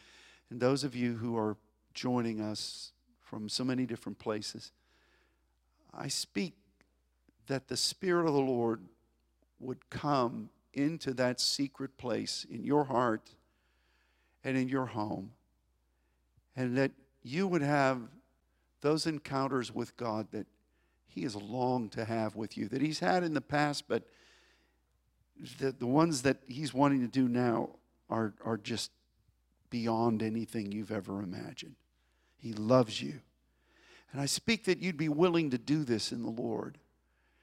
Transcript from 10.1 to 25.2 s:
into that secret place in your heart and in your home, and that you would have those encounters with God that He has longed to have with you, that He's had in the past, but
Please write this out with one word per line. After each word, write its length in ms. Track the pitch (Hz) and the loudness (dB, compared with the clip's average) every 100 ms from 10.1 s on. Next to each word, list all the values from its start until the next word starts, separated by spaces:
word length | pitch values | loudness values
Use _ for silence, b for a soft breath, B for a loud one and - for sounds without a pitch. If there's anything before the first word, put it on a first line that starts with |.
| 143 120 117 107 - _ | 2 2 -2 -10 -16 _
into 400 | - 143 165 - 123 | -2 -2 -2 -6 0
that 260 | 123 123 | 0 2
secret 560 | - - 139 - 135 - | -2 0 -4 -4 -12 -8
place 480 | 123 110 107 - - | -4 -2 -2 -8 -8
in 140 | - | -8
your 220 | 120 147 139 | 2 2 4
heart 460 | 123 123 110 - - _ _ _ _ _ _ _ _ _ _ | 2 2 0 -4 -20 _ _ _ _ _ _ _ _ _ _
and 120 | 127 131 | -2 0
in 140 | 127 | 0
your 160 | 135 127 | 0 -2
home, 460 | 110 107 - 98 - _ _ _ _ _ _ _ _ _ _ _ - | -4 -4 -6 -8 -16 _ _ _ _ _ _ _ _ _ _ _ -4
and 220 | 127 123 | -2 2
that 140 | 135 - _ _ | 0 0 _ _
you 240 | 123 147 196 | -6 -2 0
would 160 | 175 | 2
have 380 | 143 147 135 131 113 - _ _ _ _ _ _ | 2 4 4 2 -4 -16 _ _ _ _ _ _
those 260 | 143 156 165 | 2 2 0
encounters 680 | 151 - 139 135 131 110 | -2 -2 -2 0 0 -2
with 240 | 107 117 - | -4 -6 -4
God 300 | 120 107 104 | -4 -2 -4
that 140 | 110 - _ _ _ _ _ _ | -8 -10 _ _ _ _ _ _
He 160 | - | -8
has 120 | 160 104 | -6 -6
longed 560 | 101 127 127 127 107 | -8 -2 0 0 -2
to 120 | 120 110 | -6 -4
have 300 | 117 110 107 | -2 -2 -4
with 220 | 107 - | -8 -6
you, 100 | 107 | -4
that 120 | 123 | -2
He's 180 | 151 151 | -2 0
had 240 | 180 185 | 2 2
in 100 | 175 | 2
the 80 | 151 | -2
past, 440 | - 147 147 143 - | 0 0 0 -2 -2
but 160 | 113 - b b b b b b b b b _ _ | -2 -2 b b b b b b b b b _ _